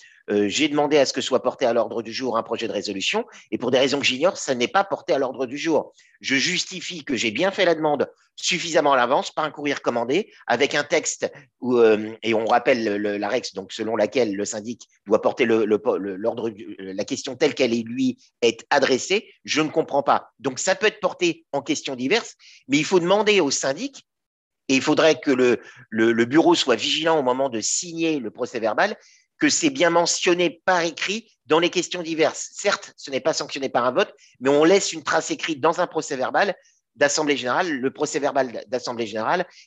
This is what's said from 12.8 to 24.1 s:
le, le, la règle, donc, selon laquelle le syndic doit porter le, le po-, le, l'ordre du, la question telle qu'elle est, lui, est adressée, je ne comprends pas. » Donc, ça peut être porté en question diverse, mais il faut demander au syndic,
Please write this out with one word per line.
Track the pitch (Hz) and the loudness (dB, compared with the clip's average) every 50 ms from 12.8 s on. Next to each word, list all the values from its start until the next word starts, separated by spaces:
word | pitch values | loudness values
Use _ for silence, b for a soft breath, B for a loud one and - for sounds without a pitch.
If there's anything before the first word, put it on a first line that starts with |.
| 113 | 2
le, | 107 101 104 | 0 -2 -2
le, | 104 104 101 101 | -2 -2 -2 -2
la | 104 101 | -2 -2
règle, | 120 123 117 - - | -2 -4 -4 -6 -8
donc, | 98 95 92 | -10 -12 -10
selon | - - 110 110 117 | -10 -8 -6 -4 0
laquelle | 107 104 107 - 135 120 107 98 | 0 0 0 2 0 0 0 0
le | 101 107 | -4 -4
syndic | - - 107 104 120 117 - - _ _ _ _ | -6 -6 -8 -8 -10 -12 -12 -16 _ _ _ _
doit | 98 95 - | 0 2 2
porter | - 120 - - 131 | 2 0 0 2 2
le, | 113 113 113 110 | 2 4 2 4
le | 107 107 101 | 2 2 2
po-, | - 123 101 87 | 2 0 -2 -2
le, | 95 101 92 | -2 -6 -6
l'ordre | 92 104 113 107 120 107 117 | -4 -4 -4 -4 -2 -6 -6
du, | 104 98 113 104 104 - | -8 -8 -14 -16 -14 -14
la | 95 95 95 98 101 | -12 -10 -8 -8 -6
question | - 139 - - 139 127 | -6 -6 -6 -6 -10 -4
telle | 123 160 143 120 | 0 0 0 0
qu'elle | - 135 120 117 | 0 0 0 0
est, | 120 113 | -2 -2
lui, | 113 120 131 131 127 131 b b b b _ | -4 -4 -2 0 0 -2 b b b b _
est | - 117 117 - - _ | 0 0 0 0 -4 _
adressée, | 143 143 135 123 135 120 - - 185 220 B B B B B | 0 2 2 2 2 0 0 -2 -2 -2 B B B B B
je | 104 - 139 | -4 -2 0
ne | 156 151 | 0 0
comprends | - 165 151 - - 143 | 0 -2 -2 0 -2 0
pas. » | 139 143 120 98 - - _ _ | 2 2 0 0 0 -6 _ _
Donc, | 117 135 127 - | -8 -6 -6 -4
ça | - 190 190 | -2 -2 0
peut | 190 208 214 | 2 0 0
être | 208 - | 0 0
porté | 190 175 - - 180 170 160 - _ _ | -4 -6 -2 0 -2 -2 -2 -4 _ _
en | - 139 | -8 -6
question | 135 - 147 - - - 135 | -4 -4 -4 -4 -4 -8 -8
diverse, | 120 127 135 196 233 220 - - B B B B B B - | -6 -2 0 0 0 -2 -4 -12 B B B B B B 0
mais | 135 151 | 0 0
il | 147 | 2
faut | - 196 180 | 2 2 2
demander | 165 175 196 208 214 208 208 190 | 4 4 2 4 4 4 4 4
au | 156 139 | 2 2
syndic, | 131 - - 135 139 165 247 285 - - - _ | 0 -2 -2 -4 -4 -4 -8 -10 -12 -16 -20 _